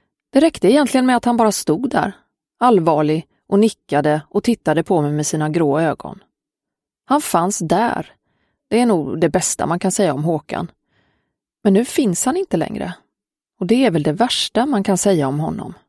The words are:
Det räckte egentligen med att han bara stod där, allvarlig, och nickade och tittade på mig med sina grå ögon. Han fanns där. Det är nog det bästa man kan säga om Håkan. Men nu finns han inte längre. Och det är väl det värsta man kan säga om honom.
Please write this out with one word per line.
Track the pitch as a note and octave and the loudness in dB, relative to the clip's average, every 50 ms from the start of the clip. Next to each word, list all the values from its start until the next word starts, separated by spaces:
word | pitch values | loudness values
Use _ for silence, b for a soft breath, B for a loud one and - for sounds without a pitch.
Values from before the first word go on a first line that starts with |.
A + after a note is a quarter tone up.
| _ _ _ _ _ _ | _ _ _ _ _ _
Det | - C4+ | 2 2
räckte | D#4 E4 - - - F#3+ | 2 2 2 2 2 4
egentligen | B3+ D4 C#4+ A#3 - C4 B3 | 4 4 2 2 0 0 2
med | B3+ B3+ | 2 0
att | A#3 - | 0 0
han | B3 A#3+ | 0 0
bara | A#3 A3+ G#3+ | 2 2 2
stod | G3 - - - D3+ F#3 B3+ C4+ | 0 -2 -2 -2 -2 -2 -2 -2
där, | - - - G3+ - _ _ _ _ _ _ _ _ - | -2 -2 -2 -4 -6 _ _ _ _ _ _ _ _ 0
allvarlig, | A#3 B3+ A#3 F#3 D#3+ E3+ D#3 D3 D3+ D3+ D#3 D#3+ - _ _ _ _ | 2 4 4 4 4 2 2 2 2 0 0 -2 -4 _ _ _ _
och | - G3 G3 | 0 2 2
nickade | A3 A3 - _ _ - D3 D3 C#3+ D3+ D3 D#3 - _ | 2 2 0 _ _ -2 -2 0 2 2 0 -2 -4 _
och | - G3+ - | -6 -2 0
tittade | - A#3 - - D3+ D3+ D#3+ D#3+ | 0 -2 -2 0 -2 0 0 0
på | - G3 E3 | 0 0 0
mig | D3 D3 | 0 0
med | D3 D3+ D3 | -2 -2 -4
sina | - - D#3 D3+ D#3 | -4 -4 -4 -2 -2
grå | D3+ E3+ E3 C#3+ C#3 D#3 | 0 0 0 0 0 0
ögon. | E3 D#3 C3 - - D2 - - _ _ _ _ _ _ _ _ _ _ _ _ _ _ _ _ _ | 0 -2 -4 -6 -8 -16 -16 -16 _ _ _ _ _ _ _ _ _ _ _ _ _ _ _ _ _
Han | - C4 D4+ | -2 -2 -2
fanns | D4 - - E3+ E3+ F#3+ G#3 - | -2 0 -2 0 0 0 -4 -4
där. | F3+ D3+ E3 F#3 A#3 - - - D#3+ - _ _ _ _ _ _ _ _ _ _ _ - | -2 0 0 0 0 0 -2 -4 -8 -12 _ _ _ _ _ _ _ _ _ _ _ -2
Det | G#3 A#3 | 0 2
är | B3 | 2
nog | A#3 G#3 E3 D3+ - - D#3+ | 2 2 0 -2 -4 -2 0
det | F3 D#3 | 0 0
bästa | - F3+ - - - - - | 0 0 -2 -2 -4 -4 -4
man | D3+ E3 F3+ | -4 -4 -2
kan | - F#3+ | -2 -2
säga | - - G3+ E3 C3+ | 0 0 0 0 0
om | C3+ D3+ | -2 -2
Håkan. | E3+ E3 D3+ - - - - E3+ E3 - _ _ _ _ _ _ _ _ _ _ _ _ _ _ _ _ _ - | -2 -2 -4 -4 -6 -8 -8 -8 -10 -14 _ _ _ _ _ _ _ _ _ _ _ _ _ _ _ _ _ 2
Men | G#3+ | 2
nu | F#3+ G3+ B3 | 4 4 2
finns | - - - C#4 G#3 E3+ - - | 0 0 0 0 0 0 -2 -2
han | B3+ C#4+ | -2 -2
inte | F#4 G4 - - | -2 -4 -4 -4
längre. | E3+ D3+ - - - - E3+ F3 - _ _ _ _ _ _ _ _ _ _ _ - | -4 -4 -4 -6 -8 -8 -10 -10 -14 _ _ _ _ _ _ _ _ _ _ _ -6
Och | F#3+ | -2
det | F3 A3+ B3+ C4+ | 0 2 2 2
är | A3 | 2
väl | E3 D#3 | 2 0
det | D3 D#3 | 0 0
värsta | D3+ F#3+ A#3 B3+ - - - - - G#3 B3 | 0 0 -2 -2 -2 -4 -6 -4 -2 -2 -2
man | D4+ C#4 G3+ G3 | 0 0 -2 0
kan | - F#3+ F3+ | 0 0 0
säga | - G3+ F#3+ D#3+ C#3 C3 | 2 2 2 2 0 -2
om | C#3 D3 | -2 -4
honom. | D#3 D#3+ D#3+ - - D#3+ E3 - _ | -4 -4 -6 -8 -10 -12 -16 -18 _